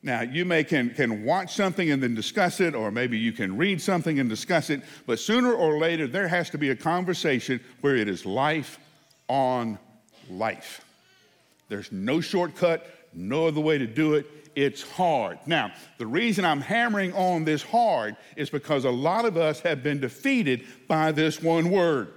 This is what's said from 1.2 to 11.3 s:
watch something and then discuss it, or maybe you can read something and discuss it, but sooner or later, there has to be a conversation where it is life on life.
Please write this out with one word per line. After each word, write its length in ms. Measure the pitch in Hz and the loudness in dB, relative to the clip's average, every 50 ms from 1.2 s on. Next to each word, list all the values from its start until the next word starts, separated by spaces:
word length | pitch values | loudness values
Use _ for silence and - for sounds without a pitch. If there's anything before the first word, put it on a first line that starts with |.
| 107 | 0
watch 300 | 127 170 190 185 175 - | 0 0 0 0 -4 -2
something 360 | - 202 190 165 202 180 156 | 0 0 0 0 0 0 2
and 120 | 143 135 | 2 2
then 120 | 131 120 117 | 0 0 -2
discuss 460 | 110 107 - - 214 185 175 - - | -2 -4 -4 0 0 0 0 2 2
it, 140 | 185 165 143 | 0 0 2
or 160 | 117 110 104 | -2 -2 -2
maybe 280 | 101 120 127 131 117 110 | -2 -2 -2 0 0 0
you 140 | 113 117 | 0 -2
can 260 | 110 - 107 92 92 113 | -2 -2 -4 -4 0 0
read 240 | 170 202 190 165 | 0 0 0 0
something 360 | - - 190 170 151 170 156 135 | 0 0 0 0 0 0 0 0
and 120 | 131 117 | 0 0
discuss 400 | 107 107 - - 185 160 135 - | -2 -4 -2 0 0 0 2 0
it, 120 | 156 135 - - - - - | -4 -4 -4 -14 -20 -14 -4
but 120 | - 117 113 | -4 -2 -2
sooner 340 | - - 220 247 247 247 | 0 0 2 2 4 2
or 260 | 233 - 180 156 151 151 | 2 2 2 2 2 2
later, 280 | 160 165 170 160 151 | 2 0 0 0 -2
there 200 | 120 123 190 196 | -2 -2 -2 -2
has 220 | 165 175 175 160 - | 0 0 0 -2 -2
to 80 | - 151 | -4 -2
be 120 | 147 135 | 0 0
a 60 | 131 | -2
conversation 840 | - - 160 170 180 185 175 175 - - 156 135 120 - - 127 117 - - - _ | 0 0 0 0 0 0 -2 -2 0 0 0 0 0 0 -2 -4 -4 -6 -14 -12 _
where 140 | - 143 135 | 0 2 4
it 120 | 120 107 104 | 4 2 0
is 160 | 92 85 - | -2 -4 -4
life 540 | 95 98 127 135 151 160 160 127 - - - - _ _ _ _ _ _ _ _ - | -4 0 0 0 0 0 -2 -4 -8 -16 -20 -20 _ _ _ _ _ _ _ _ -2
on 500 | 127 135 135 127 127 123 117 113 104 101 - - - _ _ _ _ - - - | 0 2 2 2 0 0 -2 -4 -6 -8 -12 -20 -20 _ _ _ _ -20 -18 -14
life. 540 | 90 92 110 113 95 - - - - - - _ _ _ _ _ _ _ _ _ | -6 -4 -4 -4 -4 -6 -14 -18 -18 -18 -20 _ _ _ _ _ _ _ _ _